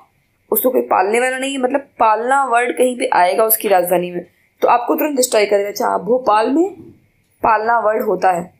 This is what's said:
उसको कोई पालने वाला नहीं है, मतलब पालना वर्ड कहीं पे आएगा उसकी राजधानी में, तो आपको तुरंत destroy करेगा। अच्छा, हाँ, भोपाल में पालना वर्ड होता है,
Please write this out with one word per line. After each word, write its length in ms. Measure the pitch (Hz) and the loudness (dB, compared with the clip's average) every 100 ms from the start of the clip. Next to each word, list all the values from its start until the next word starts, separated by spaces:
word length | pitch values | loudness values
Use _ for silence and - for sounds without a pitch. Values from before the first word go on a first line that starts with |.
| _ _ _ _ _ | _ _ _ _ _
उसको 200 | 214 254 | -2 0
कोई 100 | 254 | 0
पालने 380 | 240 214 190 226 | 0 0 2 0
वाला 180 | 254 262 | 0 -2
नहीं 140 | 269 | -6
है, 60 | 277 | -4
मतलब 300 | 247 277 - _ | -2 -2 -6 _
पालना 440 | 226 214 240 269 277 | 0 2 0 0 2
वर्ड 300 | 233 247 - | 0 0 0
कहीं 180 | 254 247 | 0 0
पे 100 | 262 | 0
आएगा 300 | - 180 190 | 2 2 2
उसकी 240 | 220 220 214 | 0 0 2
राजधानी 420 | 190 175 180 180 | 2 2 0 -2
में, 140 | 175 175 _ _ _ | -8 -12 _ _ _
तो 60 | - | 0
आपको 260 | 240 - | 2 0
तुरंत 220 | 311 302 277 | -2 -2 -2
destroy 300 | 247 226 202 | 0 0 2
करेगा। 220 | 202 202 | 0 -2
अच्छा, 180 | 196 226 | -4 -2
हाँ, 160 | 196 | -2
भोपाल 460 | 185 254 247 208 233 | 0 -2 2 0 2
में 180 | 277 381 359 - - _ _ _ _ | 0 -2 -4 -20 -20 _ _ _ _
पालना 360 | 240 214 220 233 | 0 0 2 0
वर्ड 240 | 214 214 | 0 -2
होता 260 | 214 180 185 | -2 0 0
है, 120 | 175 175 _ | 0 -6 _